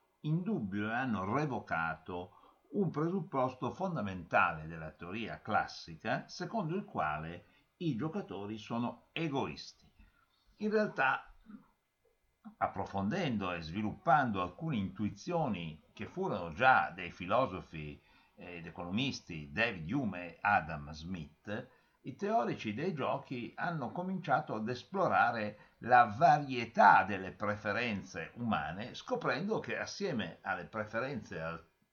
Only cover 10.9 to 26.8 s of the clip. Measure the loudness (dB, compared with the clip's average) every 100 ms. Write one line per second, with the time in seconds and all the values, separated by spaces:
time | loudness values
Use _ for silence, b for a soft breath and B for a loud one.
10.9 | 2 0 0 -6 -20 -20 -20 -20 _ _
11.9 | _ _ _ _ _ -16 -2 -2 -2 -4
12.9 | -2 0 0 0 0 -2 -4 -4 -2 -2
13.9 | -2 4 4 4 0 -2 -4 -2 -2 -2
14.9 | -2 -4 -4 -4 -2 0 -2 -6 -10 _
15.9 | -14 -10 -6 -4 -2 -4 4 6 8 4
16.9 | -4 -10 -8 2 2 2 -2 -8 -10 -10
17.9 | -12 b b b -18 -14 -12 -12 -8 -4
18.9 | -2 -2 -4 -10 -10 -6 0 0 -2 -2
19.9 | -2 -2 -4 -10 -2 4 4 2 -8 -8
20.9 | -10 -8 -8 -8 _ -8 -8 -8 b b
21.9 | b -14 -6 0 0 0 -2 -4 -2 -2
22.9 | -2 -2 -2 -4 -8 -8 -4 -4 -2 -4
23.9 | -4 -4 -4 2 2 2 -4 -2 -4 -4
24.9 | 0 4 6 6 4 -4 -6 -20 -8 6
25.9 | 8 8 6 8 8 4 -2 0 8